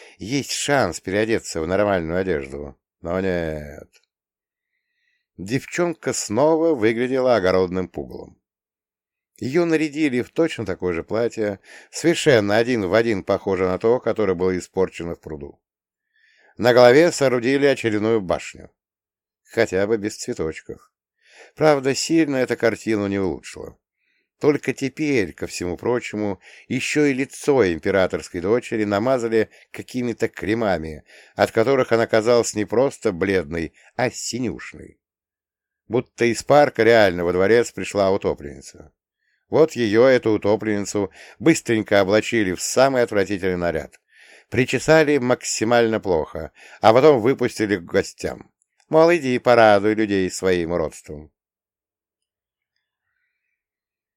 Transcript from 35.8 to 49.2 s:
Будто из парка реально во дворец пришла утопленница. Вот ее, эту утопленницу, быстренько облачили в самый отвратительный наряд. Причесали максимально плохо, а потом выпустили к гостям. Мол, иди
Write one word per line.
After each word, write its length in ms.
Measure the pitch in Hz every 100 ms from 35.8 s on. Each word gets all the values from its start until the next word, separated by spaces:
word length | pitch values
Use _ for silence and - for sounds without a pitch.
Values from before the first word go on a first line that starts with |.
| -
Будто 380 | 113 - - 120
из 180 | 113
парка 400 | - 139 143 -
реально 400 | 110 117 101 87
во 80 | 87
дворец 400 | 90 98 117 117
пришла 400 | - 92 101 98
утопленница. 800 | 98 95 73 71 69 - - 76 _ _ _ _ _ _
Вот 240 | 123 160
ее, 340 | 120 113 110 131
эту 240 | 127 113
утопленницу, 800 | 104 101 107 110 104 98 104 98 - - -
быстренько 600 | 110 160 - 110 98 101
облачили 540 | 95 107 - 117 95
в 80 | 87
самый 400 | - - 135 131
отвратительный 540 | 120 104 95 101 95 90
наряд. 440 | 87 78 67 _ _ _ - - _
Причесали 720 | 110 131 131 - 160 147 147
максимально 800 | 123 123 - - 110 120 113 110
плохо, 540 | 104 82 76 78 80 - - -
а 120 | 104
потом 280 | 117 151 135
выпустили 560 | 110 127 123 - 104 98
к 80 |
гостям. 680 | 85 98 92 - 85 64 - _ _ _ -
Мол, 220 | 156 165
иди 260 | 175